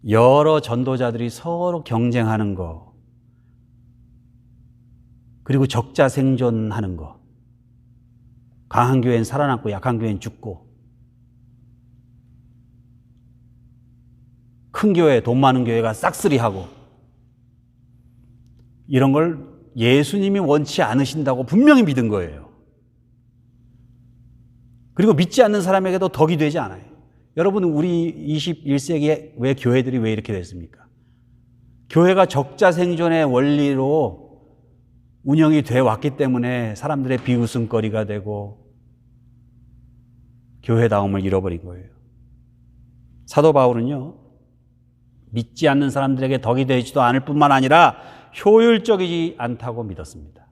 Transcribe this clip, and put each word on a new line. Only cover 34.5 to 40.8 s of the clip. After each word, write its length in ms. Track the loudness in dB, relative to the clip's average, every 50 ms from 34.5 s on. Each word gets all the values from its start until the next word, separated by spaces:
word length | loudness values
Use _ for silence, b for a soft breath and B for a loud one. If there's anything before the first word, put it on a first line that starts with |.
| _ _ _ _ _ _ _ _ _ _ _ _ _ _ -4
운영이 400 | 0 2 4 4 4 4 2 0
돼 160 | 0 0 2
왔기 320 | 2 2 0 -2 -4 -8
때문에 640 | -4 -2 -2 -2 -2 -2 -2 -4 -4 -4 -6 -6 -8
사람들의 440 | -8 -6 -6 -6 -4 -4 -4 -4 -4
비웃음거리가 840 | -2 -2 0 0 -2 -2 -4 -6 -4 -2 -2 -2 -2 -2 -4 -4 -6
되고 680 | -6 -8 -10 -8 -10 -10 -10 -10 -14 -16 _ _ _ _ _ _ _ _ _ _ _ _ _ _ _ _ _ _ _ _ _ -20 _ -20 -20 -20 _ _ _ _ _ _ _ _ _ _ _ _ _ -20 -14
교회다움을 640 | -4 -2 0 2